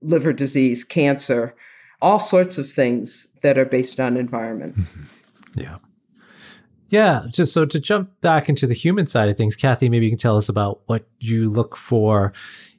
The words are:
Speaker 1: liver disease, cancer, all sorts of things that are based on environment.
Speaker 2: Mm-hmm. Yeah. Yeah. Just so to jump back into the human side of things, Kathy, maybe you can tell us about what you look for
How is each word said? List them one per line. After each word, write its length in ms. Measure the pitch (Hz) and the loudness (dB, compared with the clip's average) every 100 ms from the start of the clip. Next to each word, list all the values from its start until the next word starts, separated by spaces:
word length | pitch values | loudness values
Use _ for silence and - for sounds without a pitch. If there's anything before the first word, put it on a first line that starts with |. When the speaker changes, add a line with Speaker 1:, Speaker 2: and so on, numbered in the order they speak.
Speaker 1:
liver 300 | 156 165 160 | -2 0 0
disease, 520 | 127 139 139 131 120 | -2 -2 2 2 0
cancer, 720 | - 170 143 139 - 120 120 - - - _ - | -4 0 0 0 -2 -2 -2 -8 -20 -20 _ -2
all 180 | 165 208 | 2 2
sorts 380 | - 185 185 165 | 2 2 2 -2
of 120 | 139 | -6
things 560 | - 127 120 113 - - _ | -2 0 0 -4 -10 -12 _
that 140 | 143 135 | 0 2
are 60 | |
based 340 | 131 127 127 - | 2 0 -2 -2
on 180 | 127 123 | -2 -2
environment. 600 | 123 117 113 110 76 107 | -4 -6 -8 -10 -8 -6
Speaker 2:
Mm-hmm. 800 | 85 - 71 _ _ _ - - | -6 -8 -20 _ _ _ -12 -12
Yeah. 160 | - 85 _ _ _ _ _ - - - _ _ - | -12 -18 _ _ _ _ _ -20 -20 -20 _ _ -2
Yeah. 360 | 208 208 131 117 | 2 4 2 -2
Just 220 | 120 151 | -2 0
so 120 | 170 151 | 2 0
to 140 | 156 | -2
jump 400 | - 208 190 _ | -2 -2 -2 _
back 280 | 175 160 147 | 2 2 2
into 180 | 139 127 | 0 0
the 80 | |
human 320 | 117 165 196 160 | 0 0 0 0
side 220 | 120 104 | 0 0
of 80 | 101 | 2
things, 200 | 107 - | -2 0
Kathy, 320 | 135 127 123 | 0 2 2
maybe 180 | 117 113 | 2 2
you 40 | |
can 60 | 113 | 0
tell 180 | 120 107 | 2 2
us 120 | 101 | 0
about 320 | 104 101 - - | -2 -2 -4 -4
what 200 | 113 - - | -6 -6 -12
you 300 | 113 113 110 | -4 0 0
look 260 | 107 113 - | 0 -4 -6
for 560 | - 117 107 104 98 - - - - | -2 0 4 2 0 -4 -20 -20 -20